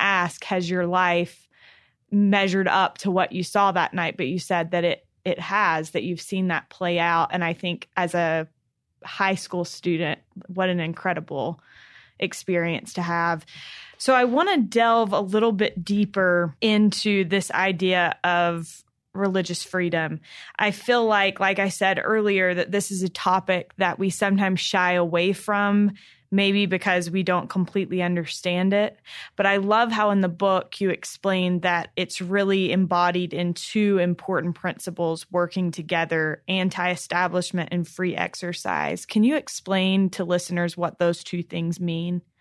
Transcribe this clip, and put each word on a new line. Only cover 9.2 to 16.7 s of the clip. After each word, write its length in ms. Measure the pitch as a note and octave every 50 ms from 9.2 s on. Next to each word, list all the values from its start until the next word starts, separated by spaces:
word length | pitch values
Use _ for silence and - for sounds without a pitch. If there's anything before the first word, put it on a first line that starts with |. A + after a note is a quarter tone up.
| G3 F#3+ F#3+
school 280 | F#3 - - - F3+ F3
student, 540 | E3+ - - - F3+ E3+ D#3+ E3+ D3 D3 - _ _ _ F#3 - -
what 200 | F3+ F#3 F#3 F#3
an 120 | F3+ F3
incredible 800 | D#3+ D#3+ E3 - - F#3 F3 E3+ - - D3 C#3 A#2 D#3 E3 - _ _ - - - - - - - _ _ -
experience 760 | - F#3+ - - - - F#3 F3 E3+ E3+ E3 - - - -
to 80 | - F3
have. 440 | F3 E3+ E3+ E3+ E3+ E3+ D#3+ - - - - - - - - - - - -
So 160 | - - C4
I 100 | B3+ B3
wanna 320 | B3+ A#3 C#4 F4 G4 G4
delve 560 | D#4 A3+ F#3 - A#3 A#3 A#3 A#3 A#3 A3+ G3+ F#3+
a 80 | D3+
little 320 | G#3 F#3 F#3+ G#3+ G#3+ A#3 G#3+
bit 320 | F#3 G#3+ - - F#3+ E3+
deeper 720 | - G3+ G3+ G#3 G3 - G3 F#3+ F3+ F3 F3 F3 E3 C#3+ -
into 640 | - A3+